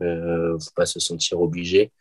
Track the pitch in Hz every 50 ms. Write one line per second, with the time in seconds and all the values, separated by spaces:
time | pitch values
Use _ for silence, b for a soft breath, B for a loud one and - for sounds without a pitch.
0 | 90 85 85 82 85 85 85 82 85 85 82 80 78 - - - 85 - - 87
1 | - - 85 80 - - 92 85 87 82 82 87 87 87 92 98 107 - _ B